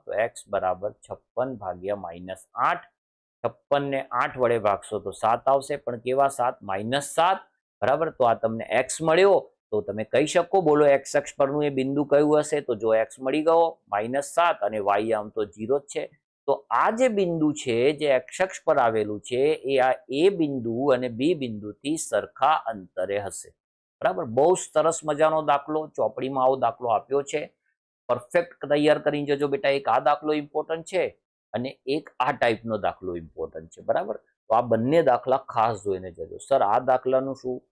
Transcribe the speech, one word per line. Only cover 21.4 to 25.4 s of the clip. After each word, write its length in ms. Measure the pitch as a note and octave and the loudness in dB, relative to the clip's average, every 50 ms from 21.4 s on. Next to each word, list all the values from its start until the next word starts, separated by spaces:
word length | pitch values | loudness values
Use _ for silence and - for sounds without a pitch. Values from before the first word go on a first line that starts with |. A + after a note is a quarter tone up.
| C3+ A#2+ A2 G#2 G2+ G#2 G#2 _ _ C#3 D#3+ D#3 | -4 -8 -8 -8 -10 -12 -12 _ _ -6 -4 -4
સરખા 560 | - - A#2 G#2 F#2+ - _ - - C#3+ D#3 | -6 -2 -2 -2 -2 -2 _ 0 2 2 2
અંતરે 680 | - - A#2 A2+ G2+ F#2 - _ F#2 F#2 G2 G2 G2+ | 2 -2 -6 -10 -10 -12 -12 _ -8 -4 -4 -4 -4
હશે. 300 | G2+ F#2+ - - - - _ _ _ _ _ _ _ _ _ _ | -4 -8 -12 -14 -18 -18 _ _ _ _ _ _ _ _ _ _
બરાબર, 240 | - D#3+ F#3+ F#3 E3 | -2 -2 -2 -2 -6
બહુ 300 | B2 A2+ B2 C#3+ E3+ F#3 | -2 2 2 4 4 4
સરસ 440 | F3 - - - D#3 D3+ D#3+ D#3+ - - | 2 0 -2 0 2 2 2 0 0 -4
મજાનો 380 | D#3 D3+ C#3+ D#3 D#3 D#3+ D#3 | -4 0 2 2 2 2 0